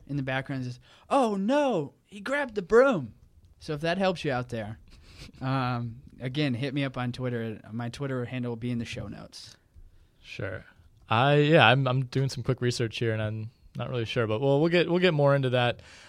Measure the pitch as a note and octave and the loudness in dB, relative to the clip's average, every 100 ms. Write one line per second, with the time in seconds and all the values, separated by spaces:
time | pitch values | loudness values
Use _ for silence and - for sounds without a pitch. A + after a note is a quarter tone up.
0 | - C#3+ C3+ C3 C3 C3+ B2 B2 - - | -6 -6 -4 -4 -4 -6 -8 -12 -18 -20
1 | - C#4 A#3 G3+ G3+ C#4+ C#4 F#3+ - - | -2 2 2 0 0 2 2 0 -4 -10
2 | _ G#3 G3+ C#4+ C4+ G#3 F3 A3+ C4+ G3 | _ -12 -6 -4 -4 -6 4 6 6 2
3 | A#2 - - _ - _ - D3+ E3 F3+ | -4 -12 -20 _ -20 _ -10 -4 -2 0
4 | F#3+ F3 D3+ B2 B2 A#2 G#2 A2+ - - | 0 0 -2 -4 -4 -8 -8 -12 -18 -20
5 | - - - - C3 C3+ B2+ B2 A#2+ A#2 | -20 -20 -20 -8 -4 -2 -2 -4 -6 -10
6 | - - C3+ C3 D3 A#2 C#3 C#3+ C#3 B2+ | -18 -12 -6 -2 -2 -2 -2 -2 -4 -4
7 | B2 A#2+ B2+ A#2+ A2+ G#2+ - A2+ A#2+ - | -6 -4 -4 -4 -6 -8 -10 -8 -8 -6
8 | C#3 C3 A#2 B2+ A#2+ A2+ B2 A#2+ A2+ - | -6 -4 -6 -6 -6 -6 -4 -4 -6 -8
9 | G#2 G#2+ G#2 - - - _ - - - | -10 -12 -16 -20 -20 -20 _ -20 -20 -20
10 | _ _ - - G2 G2+ - _ _ _ | _ _ -16 -10 -8 -10 -14 _ _ _
11 | - A2+ C#3 D3 D3 D#3+ A2+ C3 C3 B2+ | 0 2 6 6 6 8 8 6 2 0
12 | B2+ C3+ C3+ - A#2 B2 B2 - A#2 - | -2 -2 -2 -2 -2 0 0 0 -4 -2
13 | A2+ A2 G#2+ A2 A2 - - - B2 B2+ | -2 -2 -4 -6 -10 -14 -14 -10 -6 -4
14 | A2 B2+ A2 G#2+ C#3 C#3 E3+ F3 E3 F3 | -2 -2 0 2 2 4 4 4 4 4
15 | F3+ D3+ C#3+ C#3 C3 B2 A#2+ A#2 - - | 4 4 4 4 2 2 0 -2 -10 -20